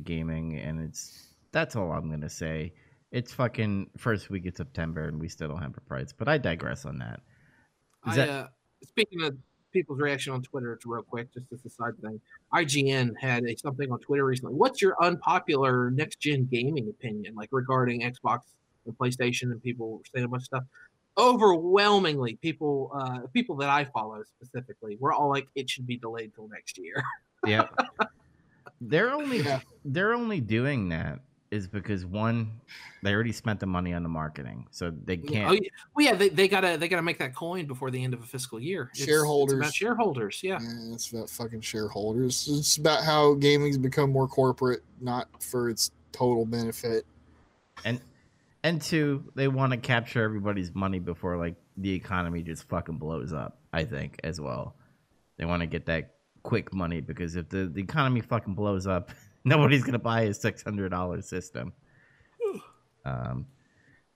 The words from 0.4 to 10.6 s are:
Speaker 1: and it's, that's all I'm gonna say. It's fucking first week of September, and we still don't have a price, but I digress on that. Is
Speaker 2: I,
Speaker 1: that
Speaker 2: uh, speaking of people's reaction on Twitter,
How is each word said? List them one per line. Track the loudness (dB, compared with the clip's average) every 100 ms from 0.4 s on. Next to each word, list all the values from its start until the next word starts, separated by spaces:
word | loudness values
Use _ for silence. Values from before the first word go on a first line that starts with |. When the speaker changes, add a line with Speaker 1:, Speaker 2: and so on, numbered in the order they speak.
| -6 -6
Speaker 1:
and | -6 -6
it's, | -8 -10 -14 -18 -20 _ _
that's | -4 -2 -2
all | -2
I'm | -2 -4
gonna | -6 -8
say. | -6 -6 -4 -8 -12 _ _ _
It's | -8 -6
fucking | -2 -2 0 0 -2 -4 -4
first | -2 -2 -2
week | -6 -6
of | -8
September, | -8 -4 -4 -4 -4
and | -6
we | -8
still | -8 -8
don't | -6
have | -8 -10
a |
price, | -10 -8 -8
but | -6 -2
I | 0
digress | 0 -2 -4 -6
on | -8 -10
that. | -10 -12 -18 _ _ _ _ _ _ _ -2
Is |
Speaker 2:
I, | 2
Speaker 1:
that | 2
Speaker 2:
uh, | -2 -8 _ _ _ -4
speaking | 0 0 0
of | -4 -4 -12 _ _
people's | -2 -2 -2
reaction | 0 0 -4
on | -6
Twitter, | -6 -6